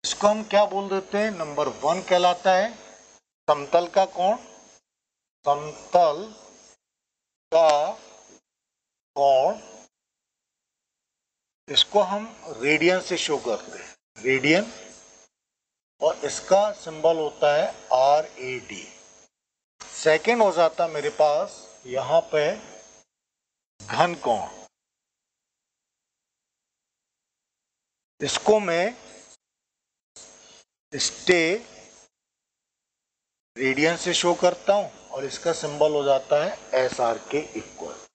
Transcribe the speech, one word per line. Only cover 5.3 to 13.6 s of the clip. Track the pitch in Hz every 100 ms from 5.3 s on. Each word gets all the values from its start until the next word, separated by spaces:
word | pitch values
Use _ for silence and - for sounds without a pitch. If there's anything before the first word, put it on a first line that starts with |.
| _ 147
समतल | 143 151 147 - 175 165 151 220 208 - - _ _ _ _ _ _ _ _ _
का | 160 160 147 160 220 - - - - _ _ _ _ _ _ _ 143
कोण, | 139 131 156 220 - - - _ _ _ _ _ _ _ _ _ _ _ _ _ _ _ _ _ -
इसको | 139 - 208
हम | 185 208 220 - -
radian | 107 135 156 165 185
से | - 175
शो | - 151
करते | 123 104